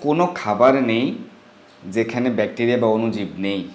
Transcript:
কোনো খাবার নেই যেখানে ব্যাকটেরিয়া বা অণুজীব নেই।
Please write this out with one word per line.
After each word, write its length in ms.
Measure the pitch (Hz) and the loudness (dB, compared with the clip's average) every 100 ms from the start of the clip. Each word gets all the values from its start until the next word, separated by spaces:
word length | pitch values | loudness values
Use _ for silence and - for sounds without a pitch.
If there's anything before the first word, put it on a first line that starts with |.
কোনো 280 | 143 160 180 | -2 0 0
খাবার 480 | - 110 104 127 135 | -2 -2 4 4 4
নেই 360 | 120 113 139 - - - - - - - 92 | 2 0 -2 -6 -12 -20 -20 -20 -20 -18 -6
যেখানে 400 | 101 113 123 127 | -2 -2 0 0
ব্যাকটেরিয়া 480 | 107 104 - 120 120 | 0 -2 0 2 2
বা 100 | 117 | 2
অণুজীব 400 | 110 113 104 95 82 | 2 0 -2 -6 -6
নেই। 300 | 98 98 87 | -4 -4 -6